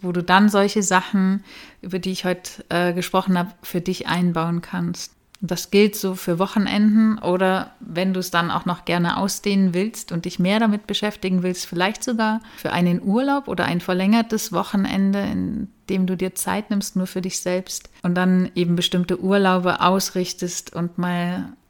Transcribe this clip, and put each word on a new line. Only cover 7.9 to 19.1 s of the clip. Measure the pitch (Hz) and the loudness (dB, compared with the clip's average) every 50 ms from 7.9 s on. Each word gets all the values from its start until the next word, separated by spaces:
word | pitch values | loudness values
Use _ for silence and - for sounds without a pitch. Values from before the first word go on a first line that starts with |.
| 165 170 190 190 185 | -4 -2 0 0 0
du | 185 | -2
es | 180 - | -4 0
dann | - 170 170 170 | 0 0 0 0
auch | - - - | -2 -4 -2
noch | 180 175 - - | -4 -6 -4 -4
gerne | - 170 175 175 175 160 | -2 0 0 0 0 0
ausdehnen | - 190 190 - - - 208 196 196 190 185 170 | 0 -2 -2 -4 -4 -2 0 2 2 2 2 2
willst | 180 196 220 226 - - - | 0 -2 -2 -6 -10 -12 -8
und | 175 170 165 | -8 -6 -6
dich | 180 - - | -6 -2 0
mehr | 175 180 202 220 | 0 2 2 2
damit | 233 220 208 208 - | 2 2 0 0 -4
beschäftigen | - 202 - - 208 208 - - 190 185 180 175 | -6 -6 -4 -4 -4 -6 -4 -4 0 0 0 0
willst, | 185 180 180 - | 0 -2 -4 -8
vielleicht | - - 170 180 196 220 - - | -8 -2 -2 0 0 -2 -4 -4
sogar | - 240 220 220 214 214 226 - - - | -4 -2 0 0 0 0 -2 -6 -10 -20
für | - - - | -8 -6 -2
einen | - - 175 175 175 180 | 0 2 2 2 2 2
Urlaub | - 208 190 233 269 277 277 285 269 | 0 2 2 2 2 2 0 -2 -2
oder | - 190 170 180 | -4 -2 -2 0
ein | - 170 175 | 0 0 -2
verlängertes | - - 185 180 185 196 220 233 226 226 214 214 - - - | -2 -2 -2 0 2 4 4 2 2 0 -2 -4 -4 -2 -2
Wochenende, | 175 196 - - 202 190 - - 190 196 196 196 202 | -4 -2 0 -2 -2 0 0 0 2 2 2 2 0
in | 196 - - 190 - - - - 202 190 _ _ _ - | -2 -2 -2 -2 -2 -4 -4 -6 -8 -8 _ _ _ -4
dem | 190 190 185 | -2 0 0
du | 180 190 | 0 0
dir | 170 185 185 - | -2 -2 -4 -4
Zeit | - - 196 185 202 208 - | -6 -4 -2 -2 -4 -2 -2
nimmst, | 214 202 190 - - | -2 -2 -2 -2 -2
nur | 185 180 | -4 -4
für | 180 - 190 | -2 -4 -6
dich | 180 190 - - | -6 -4 -6 -6
selbst | - 180 180 185 185 - - - - - _ - | -4 -2 -2 -2 -4 -6 -12 -12 -12 -16 _ -6
und | - 175 175 | -2 -2 0
dann | 180 180 185 185 185 185 170 - | 2 2 4 4 4 2 0 0
eben | 175 175 175 175 | -2 0 2 2
bestimmte | 175 190 - - 180 180 - | 2 2 2 2 0 0 0